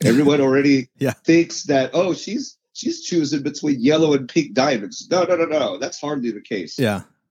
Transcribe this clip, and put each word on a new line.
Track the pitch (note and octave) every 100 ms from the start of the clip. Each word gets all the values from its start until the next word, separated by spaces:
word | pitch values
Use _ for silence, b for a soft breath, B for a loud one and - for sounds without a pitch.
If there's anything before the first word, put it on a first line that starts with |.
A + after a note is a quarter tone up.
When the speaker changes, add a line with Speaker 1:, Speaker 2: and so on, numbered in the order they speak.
Speaker 1:
Everyone | A2 B2+ C#3+ C#3+
already | C3+ C3+ C#3+ C3+ A#2+
Speaker 2:
<laughs> | -
Yeah. | C3+
Speaker 1:
thinks | - - E3 E3+ -
that, | - C3+ B2+
"Oh, | E3 F#3
she's, | D#3 - B3 - - _
she's | - A#2+ E3
choosing | - E3+ C3+ D3
between | C#3 - D3+ B2+
yellow | B2+ D#3 D#3
and | C#3 A#2+
pink | E3 C3+
diamonds." | G#2+ C#3+ A#2+ G2 - -
No, | F3+
no, | F3 F3
no, | E3
no. | D3+ A2 F#2+
That's | C#3 -
hardly | D3 C#3+ A#2+
the | G#2
case. | - G2+ D#2+ -
Speaker 2:
Yeah. | A2+ F#2+ - _ _